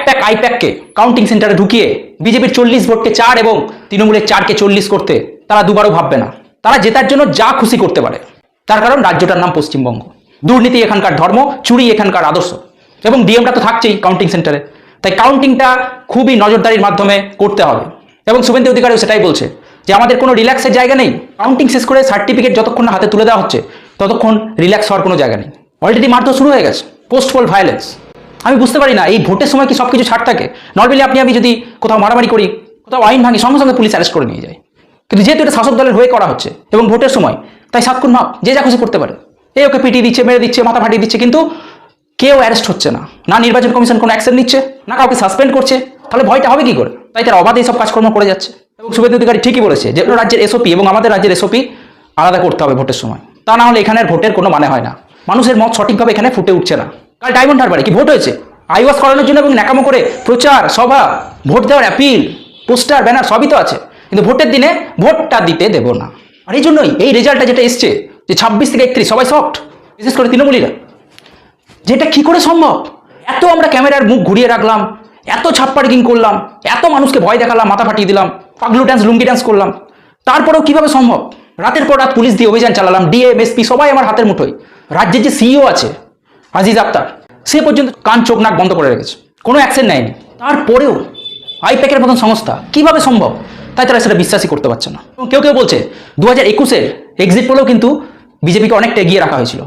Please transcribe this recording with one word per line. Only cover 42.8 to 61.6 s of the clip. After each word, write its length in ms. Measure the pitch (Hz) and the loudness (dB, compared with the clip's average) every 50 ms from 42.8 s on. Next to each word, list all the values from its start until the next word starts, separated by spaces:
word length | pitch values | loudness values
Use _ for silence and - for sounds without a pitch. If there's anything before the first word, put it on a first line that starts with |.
| - 139 117 | -4 -4 -4
না, 60 | - - - - - - - | -6 -10 -14 -20 -12 -4 -2
না 40 | 185 233 233 | 0 0 2
নির্বাচন 260 | 240 226 247 247 240 240 | 2 2 2 0 0 0
কমিশন 220 | 247 240 240 233 214 | 0 2 2 2 0
কোনো 100 | 233 220 220 | 0 0 -2
অ্যাকশন 200 | 220 - 254 247 262 | 0 0 0 0 0
নিচ্ছে, 180 | 247 247 285 269 269 269 - - - 202 | 0 0 0 -2 -2 -4 -8 -16 -12 -8
না 40 | 247 262 | -2 0
কাউকে 160 | 247 254 254 | 0 0 0
সাসপেন্ড 360 | 247 202 190 - - 269 262 - 262 | 0 -2 -2 0 0 0 2 2 0
করছে। 180 | - - 262 262 254 - - - - - | 0 0 -2 -2 -4 -8 -14 -20 -12 -4
তাহলে 140 | - 247 269 196 | -2 0 2 2
ভয়টা 180 | 240 269 262 240 | 2 2 2 2
হবে 140 | 254 294 269 240 | 0 2 2 0
কি 60 | 185 127 | 0 -2
করে? 120 | - - - - - _ _ | -2 -4 -6 -12 -20 _ _
তাই 100 | 226 240 | -4 -2
তারা 140 | 240 214 180 175 | 2 2 2 2
অবাধে 160 | 214 233 247 | 2 2 2
এইসব 140 | 240 247 233 247 | 0 0 -2 -2
কাজকর্ম 260 | 220 214 - 226 220 220 214 | -4 -2 0 0 0 0 2
করে 100 | 208 202 196 | 0 0 0
যাচ্ছে। 180 | 185 190 - - - - _ _ _ _ | -2 -4 -6 -12 -14 -20 _ _ _ _
এবং 100 | 220 233 226 | -14 -6 -2
শুভেন্দু 200 | 226 233 240 240 240 | 0 2 2 2 2
অধিকারী 200 | 240 240 233 - - | 2 0 0 0 0
ঠিকই 160 | 247 233 262 220 190 | 0 0 0 0 0
বলেছে 200 | 143 - - 107 117 | 0 -2 -2 -2 -2
যে 60 | 165 - | -2 0
অন্য 100 | 226 240 233 | 0 0 0
রাজ্যের 200 | 226 196 233 - 208 | 0 0 0 0 0
এসওপি 240 | 208 - 233 240 160 170 | 0 0 0 0 0 0
এবং 100 | 185 202 196 | 2 2 2
আমাদের 220 | 196 220 226 - 208 | 2 2 2 0 0
রাজ্যের 200 | 190 190 202 180 175 | 0 0 0 0 0
এসওপি 220 | 208 190 220 247 254 - - - - - _ _ _ _ _ 156 | -2 -2 -2 -2 -4 -4 -10 -18 -20 -20 _ _ _ _ _ 0
আলাদা 220 | 160 185 180 175 180 | 0 0 0 0 -2
করতে 160 | 165 - - 156 | -2 -2 -2 -2
হবে 120 | 139 131 127 | -2 -2 -2
ভোটের 180 | 139 135 127 - | -2 -4 -6 -6
সময়, 200 | - 110 113 - - - _ _ _ 214 | -8 -10 -10 -12 -14 -20 _ _ _ 0
তা 60 | 226 233 | 2 4
না 40 | 240 240 | 4 4
হলে 120 | 233 220 196 | 4 2 2
এখানের 220 | 208 220 226 226 - | 0 0 0 0 0
ভোটের 200 | 170 156 208 220 196 - | 0 0 0 0 0 0
কোনো 120 | 190 190 156 | 0 0 0
মানে 120 | 147 - 147 | 0 0 0
হয় 120 | 135 123 117 120 | -2 -4 -4 -8
না। 40 | - - - _ _ _ - - | -12 -16 -20 _ _ _ -6 -2
মানুষের 280 | 196 247 254 247 262 214 | -2 0 2 2 2 2
মত 100 | 220 233 240 - | 2 0 0 -2
সঠিকভাবে 340 | 202 - 208 196 233 233 208 | -2 -2 0 0 0 0 0
এখানে 160 | 208 214 254 - | 0 0 -2 -2
ফুটে 160 | 202 170 202 185 170 | -2 0 0 0 0
উঠছে 180 | - - 156 135 | 0 -2 -4 -4
না। 80 | - - - - - _ _ _ | -6 -8 -14 -20 -20 _ _ _
কাল 100 | 233 254 254 247 | -8 -2 0 2
ডায়মন্ড 220 | 254 285 285 262 | 2 2 2 2
হারবারে 220 | 262 - 175 143 135 | 2 0 0 -2 0
কি 80 | 214 | 0
ভোট 160 | 165 208 - 311 | -2 -2 0 0
হয়েছে? 200 | 294 190 - 127 - - - - - _ _ - 165 | 0 0 0 -4 -6 -8 -12 -20 -20 _ _ -4 -2
আইওয়াস 220 | 202 247 277 277 - | 0 2 2 2 2
করানোর 240 | 285 269 269 277 254 254 | 2 2 2 2 2 2
জন্য 100 | 294 294 285 | 2 2 2
এবং 80 | 285 262 226 | 2 2 0
ন্যাকামো 240 | 208 254 262 269 262 277 | 0 0 0 0 0 2
করে 120 | 269 240 - - - - - | 0 0 0 -2 -6 -6 -2
প্রচার, 360 | - 247 240 254 294 277 247 196 - | -2 0 0 2 2 2 2 2 0
সভা, 320 | - 214 247 254 269 269 196 131 - - - - - - - 135 | 0 0 0 2 2 2 2 0 -2 -6 -10 -14 -20 -10 -4 -2
ভোট 160 | 160 247 | 0 0